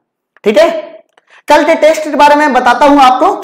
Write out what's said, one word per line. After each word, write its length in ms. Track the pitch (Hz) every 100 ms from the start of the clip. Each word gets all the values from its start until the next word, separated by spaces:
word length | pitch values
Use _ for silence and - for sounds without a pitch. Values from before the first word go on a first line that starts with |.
| _ _ _ _
ठीक 140 | 202 220
है। 120 | 330 640 - - _ _ _ _ -
कल 160 | 294
के 120 | 302 330
टेस्ट 260 | 302 311
के 120 | 311 285
बारे 180 | 294 294
में 180 | 302
बताता 320 | 247 240 247 294
हूं 160 | 285
आपको, 340 | 254 254 349 -